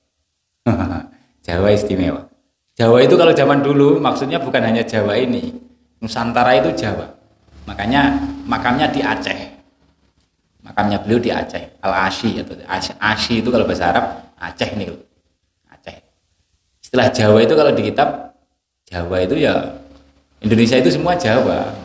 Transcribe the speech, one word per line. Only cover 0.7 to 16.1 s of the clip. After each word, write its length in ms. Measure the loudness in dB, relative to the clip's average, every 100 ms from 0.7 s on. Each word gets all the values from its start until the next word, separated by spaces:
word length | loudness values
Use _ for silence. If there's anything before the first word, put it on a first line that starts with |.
| 0 -2 -6 -12 _ _ _ -6
Jawa 220 | 0 4
istimewa. 480 | 2 2 -2 -2 -4 -10 _ _ _ _
Jawa 280 | 0 4 6
itu 120 | 6
kalau 160 | 6 6
zaman 320 | 4 4 2
dulu 400 | 2 4 4 4
maksudnya 360 | 0 -2 -4 -6
bukan 240 | -2 -2
hanya 200 | 0 0 0
Jawa 280 | -2 0
ini. 500 | 0 0 -2 -6 -12 -20 _ _ -12
Nusantara 540 | -8 -6 -2 0 2 2
itu 100 | 2
Jawa. 320 | -2 -4 -6 -10 -16 _ _ _ -20
Makanya 560 | -16 -8 -2 2 2 0 -4 -8
makamnya 460 | -6 -2 0 0 0
di 80 | 0
Aceh. 560 | -2 -4 -4 -8 -10 -20 _ _ _ _ _ _ _ _ _ _
Makamnya 400 | -10 -2 -2 -2
beliau 160 | 0 0
di 160 | 0
Aceh. 480 | -4 -6 -10 -14 _
Al-Ashi 640 | -4 -2 -2 -2 -4 -4
atau 80 | -10 -14 -10
Ash-, 300 | -8 -8 -4
Ashi 400 | -2 -2 -2 -2
itu 80 | 0
kalau 160 | 0
bahasa 240 | 0 0 0
Arab 160 | 0 -2 -8 -18 -14
Aceh 320 | -14 -8 -8 -6
nih. 160 | -10 -12 _ _ _ _ _ _ _
Aceh. 240 | _ -20 -20 _